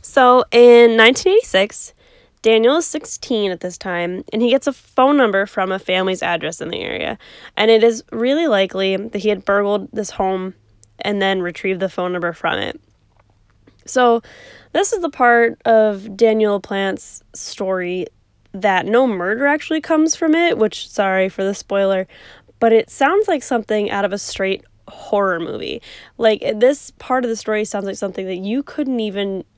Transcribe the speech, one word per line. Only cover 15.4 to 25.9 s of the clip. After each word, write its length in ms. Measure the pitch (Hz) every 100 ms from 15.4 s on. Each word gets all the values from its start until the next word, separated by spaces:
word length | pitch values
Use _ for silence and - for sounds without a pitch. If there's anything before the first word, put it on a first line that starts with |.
| 233 -
of 520 | - 226 214 196 214 196
Daniel 440 | 226 220 214 202
LaPlante's 600 | - 196 196 196 - - _
story 720 | - - - 190 185 180 185 170 _ _ _ _
that 340 | 196 202 190 185
no 200 | 226 262
murder 400 | 196 175 220 285
actually 340 | 302 - 320
comes 340 | - 320 320
from 200 | - 320
it, 240 | 311 339 -
which, 300 | 214 - -
sorry 400 | - 196 190 190
for 140 | -
the 120 | 196
spoiler, 520 | 202 - 202 196 190 190 - - - _ _
but 140 | 233
it 180 | 220 -
sounds 360 | - 277 381 427
like 160 | 311
something 480 | - 240 214 214 208
out 140 | 196
of 80 | 196
a 60 | 196
straight 460 | - - 190 190 _ _ -
horror 520 | - - 202 196 170
movie. 400 | 165 - 65 67 -